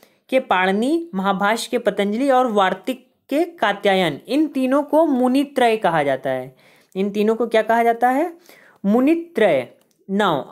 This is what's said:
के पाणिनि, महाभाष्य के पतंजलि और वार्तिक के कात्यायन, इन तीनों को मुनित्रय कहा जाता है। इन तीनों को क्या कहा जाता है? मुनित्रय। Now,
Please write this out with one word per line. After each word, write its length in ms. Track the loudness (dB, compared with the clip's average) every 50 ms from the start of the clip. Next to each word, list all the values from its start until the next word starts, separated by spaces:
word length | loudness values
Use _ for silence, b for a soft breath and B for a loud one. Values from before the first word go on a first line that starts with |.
| b b b b b -2
के 120 | -2 -2
पाणिनि, 720 | 0 0 0 0 2 0 0 0 0 -2 -2 -2 -4 -6 -8
महाभाष्य 540 | -4 -2 -2 -2 0 0 0 0 -2 -4 -4
के 80 | -4 -2
पतंजलि 520 | -2 -2 -2 -2 -2 -2 -2 -2 0 2
और 160 | 2 2 2
वार्तिक 640 | 2 2 2 2 0 0 -4 -6 -8 -8 -8 _ _ _ _ _ -4
के 160 | -2 -2 -2
कात्यायन, 760 | -2 -4 -4 -2 -2 -2 0 0 2 2 2 0 0 -2 -6 -8 -4
इन 200 | -2 0 0 0
तीनों 340 | -2 -2 -2 0 0 0
को 240 | 0 0 2 2 2
मुनित्रय 680 | 2 2 0 0 2 2 0 -2 -2 0 0 2 2 2
कहा 260 | 2 0 0 0 0
जाता 280 | 0 0 -2 -2 -2 -4
है। 260 | -4 -4 -6 -10 -16 b b b b b b b b
इन 140 | -4 -4 -4
तीनों 260 | -2 -2 0 0 0
को 100 | 0 -2
क्या 160 | 0 0 0
कहा 200 | 2 2 2 2
जाता 280 | 2 2 0 2 2 0
है? 280 | 2 0 -2 -4 -6 b b b b b b b b b b
मुनित्रय। 840 | 0 2 2 2 2 0 0 -2 -6 -2 0 2 2 2 0 -2 -4 -12 _ _ _ _ _ _ -6
Now, 320 | -2 0 0 0 0 -2 -4 -4